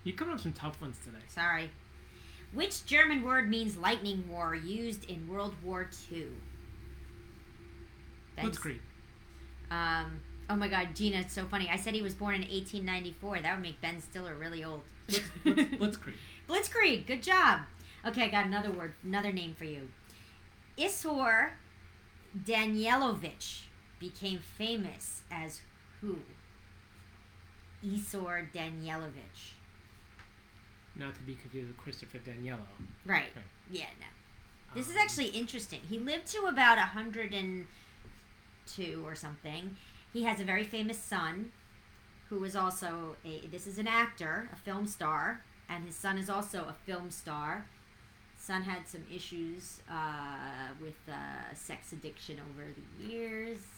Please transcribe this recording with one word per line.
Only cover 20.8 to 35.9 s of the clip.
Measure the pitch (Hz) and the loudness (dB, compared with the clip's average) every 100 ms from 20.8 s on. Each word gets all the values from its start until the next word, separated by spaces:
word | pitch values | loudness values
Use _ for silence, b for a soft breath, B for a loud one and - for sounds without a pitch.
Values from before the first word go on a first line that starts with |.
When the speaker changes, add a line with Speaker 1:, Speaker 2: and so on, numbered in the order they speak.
| 339 - 320 294 254 220 285 - - - - - - - - 202 196 | 0 2 0 4 8 8 6 0 -18 -20 -20 -20 -20 -20 -10 -6 2
Speaker 2:
Danielovich | 226 220 214 220 254 262 190 190 - - - - - - - | 4 6 4 6 8 6 4 -2 -6 -8 -8 -12 -18 -20 -12
became | 180 - 196 185 - - | -12 -4 -2 -2 -6 -4
famous | 220 233 185 190 - - - | 0 0 -2 -4 -8 -8 -8
as | 170 160 - - - - - | -6 -6 -8 -14 -20 -20 -8
who? | 208 175 135 - - - - - - - - - - - - - - - 202 | -4 -4 -6 -16 -20 -20 -20 -20 -20 -20 -20 -20 -20 -20 -20 -20 -20 -8 -2
Isor | 202 208 202 180 175 165 | -2 -2 -4 0 0 -2
Danielowicz. | 175 160 160 160 160 160 139 - - - - - - - - - - - - - - - - - - | -4 -4 -4 -4 -4 -4 -8 -14 -14 -16 -16 -20 -20 -20 -20 -20 -20 -20 -20 -20 -20 -20 -20 -18 -10
Speaker 1:
Not | 139 - | -10 -8
to | |
be | 131 131 | -10 -10
confused | 127 131 123 | -8 -8 -8
with | 120 | -10
Christopher | - 127 120 127 | -12 -12 -12 -12
Daniello. | 113 117 123 120 101 101 - - 190 | -10 -8 -6 -6 -8 -12 -12 -12 4
Speaker 2:
Right. | 180 135 | 4 4
Speaker 1:
Okay. | - 101 - - | -6 -14 -18 -8
Speaker 2:
Yeah, | 180 156 - | -6 -6 -10
no. | - - - - - - - - | -16 -18 -20 -20 -20 -20 -10 -6
This | 262 | -2
is | 359 | 4
Speaker 1:
Um, | |
Speaker 2:
actually | 415 294 254 | 4 6 0
interesting. | - 240 254 - 143 | 0 -2 -4 -6 -8
He | 156 | -4